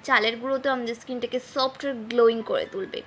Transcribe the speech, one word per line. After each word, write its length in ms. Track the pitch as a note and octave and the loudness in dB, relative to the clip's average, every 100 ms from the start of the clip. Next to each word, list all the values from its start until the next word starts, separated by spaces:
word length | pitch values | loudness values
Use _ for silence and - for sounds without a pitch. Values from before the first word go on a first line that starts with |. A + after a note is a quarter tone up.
| - | 2
চালের 280 | B3 G#3+ A3+ | 2 2 -2
গুঁড়ো 160 | B3+ C4+ | -2 -2
তো 40 | C4+ B3+ | 0 -2
আমাদের 200 | A#3 A#3 | -2 -8
স্কিনটাকে 380 | - B3 A#3 B3 - | -8 -6 -4 -4 -4
সফট 280 | C#4 C4 C4 C#4+ | -2 -2 -2 -6
আর 60 | A#3+ A3 | -6 -2
গ্লোয়িং 280 | A#3+ A#3 A3+ G#3+ | 6 6 6 -2
করে 160 | G3+ - | -2 -2
তুলবে। 260 | G3 F#3+ - | -6 -6 -8